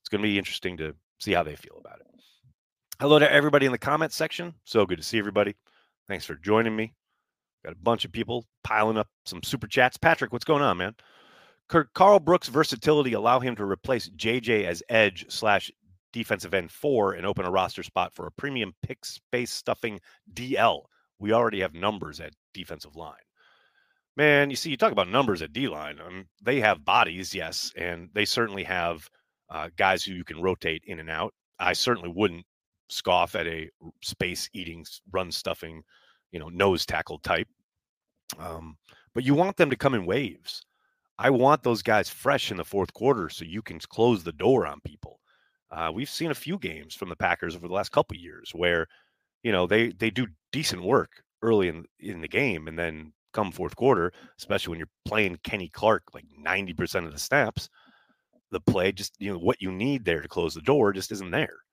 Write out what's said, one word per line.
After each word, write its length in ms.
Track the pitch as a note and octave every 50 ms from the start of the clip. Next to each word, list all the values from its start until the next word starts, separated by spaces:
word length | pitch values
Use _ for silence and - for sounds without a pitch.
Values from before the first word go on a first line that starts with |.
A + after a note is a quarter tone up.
It's 100 | _ -
gonna 140 | - G2+ G#2
be 140 | G#2+ G2+ G2+
interesting 380 | F#2+ - - - - F#2+ F2+ D#2+
to 160 | D#2 D#2 D2 _ _ _ _ _
see 140 | - G#2+ F#2+
how 120 | F2 E2
they 120 | D2+ D2
feel 220 | - - - - -
about 220 | - - - -
it. 60 | - _ _ _ _ _ _ _ _ _ _ _ _ _ _ _ _ _ - _
Hello 180 | C#3 C#3+ D3+ D3+
to 140 | D3 C#3+ C3+
everybody 320 | D3 C#3+ D3+ C#3+ D3 C3+
in 80 | C3+ B2+
the 60 | A2+
comments 380 | - C3+ C#3+ D#3 D#3+ D#3 -
section. 360 | - D#3+ D#3 - - F3 F3 D#3+ _ _
So 200 | - - A2+ G2+
good 140 | F#2 - D#2+
to 60 | D#2
see 140 | - - A2
everybody. 360 | G2+ G#2 G2 G#2 G#2 G#2 G2+ _ _ _ _ _ _ _ _ _ _
Thanks 200 | _ G2+ E2+ -
for 80 | - D#2+
joining 400 | C#2 D#2 F#2+ G#2+ A2 A2+ A2+ A2
me. 160 | A2 A2 A2 _ _ _ _ _ _ _ _ _ _ _ _ _ _ _
Got 80 | - D#2+
a 40 |
bunch 280 | F#2 E2+ A#2 A#2 G#2+ -
of 80 | - -
people 320 | A2+ A2+ A2+ A#2+ B2 A2+ _ _ _ _
piling 360 | - A2 G#2+ G#2+ A2 A2 A2
up 100 | G#2 - _ _ _
some 180 | - - F2 -
super 240 | - - C3+ -
chats. 300 | A2 - - B2+ B2+ -
Patrick, 360 | - - D#3 E3 - F3+ D3 -
what's 120 | A#2+ -
going 180 | - D#3+ C#3+ C#3+
on, 140 | B2+ F#2
man? 180 | F2 F2+ G2 A2 _ _ _ _ _ _ _ _ - _ _ _ _ _ _
Could 240 | - E3+ D3+ - _
Carl 260 | - F#3 G3 G#3 G3
Brooks' 260 | D#3 C#3+ F3 F3+ -
versatility 680 | - A#2+ C#3+ D#3+ - - A#2 - D3+ D3+ D3+ C#3+ C3 A2+
allow 260 | G#2 G2+ A#2 B2 C3
him 160 | B2 C3 A#2+
to 80 | G2+ G#2
replace 440 | G2 G2 - _ - C3 A#2 - -
J 280 | G2+ F2 - A2 A#2 B2+
J 280 | A2+ A2+ A#2 G#2+ G2
as 180 | F2 F2 E2+ - -
edge 380 | A#2 A2+ A2 G2+ F#2+ E2 - -
slash 400 | - - - G#2+ G#2 F#2+ - - - _ _ _ _ _ _ _ -
defensive 420 | A#2 A2+ - A2+ F#2 - F#2 F2
end 160 | F#2+ F2 D#2+
four 440 | - - - D3+ C#3 A#2 G#2 F#2+ F#2+
and 120 | F2 F2
open 180 | G2 G2 - F#2
a 60 | F2+
roster 320 | F2+ F#2+ F#2 F2 - - F2+
spot 320 | - _ F#2+ F2 E2+ _
for 140 | - F2 E2
a 40 | -
premium 400 | - - C#3+ C#3 B2 A2 G2 F2+ _ -
pick 220 | - F#2+ _ -
space 460 | - - - _ _ - B2 B2 A2
stuffing 480 | - - - - A#2 - - A#2 G#2 F#2 _ _ _ _ _ - F#2+
D 240 | G2+ B2 B2+ C3
L? 320 | G2+ A2 A#2 F2 C#2+ - _ _ _ _ _ _ _
We 140 | G2+ G#2 A2
already 280 | A#2 A#2+ A2+ G#2+ G2+
have 140 | F#2 F2+ D#2
numbers 460 | E2 F2+ G#2 G#2+ G2 E2 D#2 D2 C#2+
at 140 | D#2+ D#2 D2 _ _ _ _
defensive 400 | F#2+ F2 - E2+ D2 - D#2+ D2
line. 220 | D#2+ E2 D2+ C#2+ _ _ _ _ _ _ _ _ _ _ _ _ _ _ _ _ _ _ _ _
Man, 320 | - D3+ D3+ D3 C#3+ C#3+ C#3+
you 60 | C3+
see, 160 | - - E3
you 60 | C#3+
talk 160 | B2 - A2+ A#2
about 160 | G2+ F#2+ F2
numbers 340 | G2 B2+ C#3 A#2 G2 E2 D#2+
at 100 | D2+ D2
D 140 | A#2+ C#3
line. 320 | A#2 D#2+ D2+ D2+ D2+ D2+ D2+
Um, 280 | D#2+ E2+ F2+ F#2+ G2 _ _ _
they 200 | G2+ A2 C3 C#3
have 240 | A2+ G#2+ G2 D#2 C#2+
bodies, 500 | - F#2 A#2 A#2 E2+ E2 F2+ F#2+ F2+ -
yes, 380 | F#2+ E2 D#2+ E2 - - - -
and 340 | F#2 F2 F2 F2 E2+ F2 F2+ _
they 100 | G#2+ G#2+
certainly 380 | - - - A#2 A2 G2 G2 F2
have, 480 | E2+ F#2 F2+ E2+ E2+ E2+ D#2+ - - _ _ _ _ _ _ _ _
uh, 200 | D#2 D#2+ D#2 E2+ E2
guys 280 | - G#2 F#2+ F#2+ F2+ -
who 80 | - F#2+
you 120 | F2+ E2+
can 160 | - D#2+ D#2
rotate 440 | E2+ F#2 F2+ - - E2 D#2+ E2 _
in 140 | - G2 E2
and 100 | D#2+ D#2+
out. 240 | D#2+ D#2+ F2 A2 _ _ _ _ _ _
I 140 | F#2+ F2+ F2+
certainly 380 | - - B2+ B2 G2+ F2 F2
wouldn't 360 | E2+ F2 G#2+ G2 E2+ E2+ F2+ _ _ _ _ _ _ _ _ _
scoff 460 | - - - - F2+ F2+ F2 - -
at 140 | - E2 E2
a 200 | E2 D#2+ D#2+ D#2 _ _ -
r-, 80 | E2 - _ -
space-eating, 800 | - - _ - - F2 - - - _ A2 F2+ E2+ E2 E2+ D2+
s-, 180 | - - - _ -
run-stuffing, 720 | F2+ F#2+ F#2 F2 D#2+ - - G2 E2 - - E2 E2 D#2+ D#2 _ _ _ _ _ _ _ _ _
you 80 | - E2+
know, 100 | D#2 D#2+
nose 380 | E2+ F2+ G2 G2+ F#2+ D#2+ -
tackle 320 | - - D#2 D#2+ - D#2 D2+
type. 300 | - - F2+ E2 G#2+ _ _ _ _ _ _ _ _ _ _ _ _ _ _ _ _ _ - -
Um, 400 | D#2 F2 E2 E2 E2 D#2+ D2+ _ _ _ - _ _ _ _
but 120 | A#2+ C3
you 100 | B2+ C#3+
want 220 | D3 F3+ F#3+ G3
them 140 | - F3 D3
to 60 | B2+
come 160 | - - C#3+ C3
in 140 | A2 F#2
waves. 580 | E2+ F#2+ C3 C#3+ G#2 E2 - _ - - - - _ _ _ _ _ _ _ _ _ _ -
I 120 | - B2+
want 320 | C#3 A#2+ B2 C#3 D3 D3 _
those 200 | C3 A#2 G#2 -
guys 260 | - A2 G#2+ F#2 -
fresh 420 | - - - C#3 C#3+ C3 - -
in 60 | G#2
the 80 | F2 E2
fourth 280 | - - G2 F#2 E2+ -
quarter 340 | - G#2+ C3 C#3 A2+ F2 D2
so 160 | - - E2+
you 160 | E2 E2 G#2
can 160 | - - F2+
s-, 100 | D#2+ -
close 380 | - - - A2 A#2+ A#2+ G2 E2
the 80 | E2+ D#2+
door 340 | D2+ F2 A2 C3+ C3+ -
on 140 | D2+ D2 D2
people. 400 | _ - - - - - - _ _ _ _ _ _ _ _ _ _ _
Uh, 200 | - E2 E2 D#2+ D#2+
we've 160 | G2+ C3+ C#3+
seen 220 | - - D#3+ E3
a 40 | D3
few 240 | - - C#3+ F3+ G3
games 360 | - F2+ D#2+ D#2 C#2+ D#2 -
from 140 | - G2 F#2
the 80 | E2+
Packers 380 | _ - F2+ F2 - - E2+ D#2+
over 140 | F2+ E2 F2
the 60 | F2+
last 180 | G2 G2+ - -
couple 240 | - - _ F2+
of 60 | F2+ F2
years 300 | E2+ D#2+ E2 - - -
where, 320 | E2 F2+ F2 F2 E2+ E2 - _ _ _ _ _ _ _ _ _ _ _
you 100 | A#2+ G#2+
know, 140 | F#2 F2+
they, 220 | E2+ G2+ A2 A#2 A#2+
they 220 | - F#2 A2+ A2+
do 160 | G2+ F#2+ B2+ G#2 E2 _ _ _ -
decent 300 | C3 D#3 - - F2+ F2+
work 400 | F#2 B2+ B2+ D#2+ - _ - _ _ _ _ -
early 260 | A2+ A2+ G#2 F#2+ F2
in, 160 | D#2+ D#2+ E2 - _ _
in 220 | - F#2 G2+ E2+ D#2+
the 60 | D#2
game, 380 | - G2+ C#3 C3+ G2 D#2+ D#2
and 120 | D#2 D#2+ E2
then 340 | E2+ E2 D#2 D#2 D#2 D#2 _ _ _ _ _
come 200 | - G#2+ F#2 E2
fourth 240 | - F2+ D#2 -
quarter, 360 | - A2+ C3+ C3+ F#2+ E2+ F2+ - - - - _ _
especially 320 | - - G2 F#2+ - -
when 80 | E2+ E2
you're 100 | D#2+ - _ _ _
playing 340 | - G#2 A2 G#2+ F#2+ F2 E2+ _
Kenny 260 | - - G#2 F#2 E2+
Clark, 360 | _ - - G#2+ A2+ F2+ _ - _
like, 100 | - - _ _ -
ninety 340 | D2 D#2+ F2+ G2 G2+ F#2 E2+
percent 320 | D#2 F2+ E2+ - F#2+ E2+
of 80 | D#2+ D2
the 60 | D2+
snaps, 500 | - - B2+ C#3+ C3 G#2+ - - - - _ _ _ _ _ _ _ _ _ _ _ _ _ _ _ _
the 100 | - F2+
play 320 | - - - G#2+ F2+ G2 G2
just, 220 | F#2 G2 - _ _
you 120 | G2+ G2
know, 80 | G2 F2
what 220 | E2+ F#2+ - -
you 120 | - F#2+ F#2
need 320 | F#2 G#2+ C3+ C#3+ C3 A2
there 180 | F2+ E2+ D#2 D2
to 60 | D2+
close 260 | - F#2 E2+ E2 -
the 80 | E2 D#2+
door 300 | - C3+ D3 A#2 G2+ G2
just 200 | F#2+ F#2+ - G#2+
isn't 200 | G2 F#2+ F2+ E2+
there. 240 | C3 D#3 - - - _ _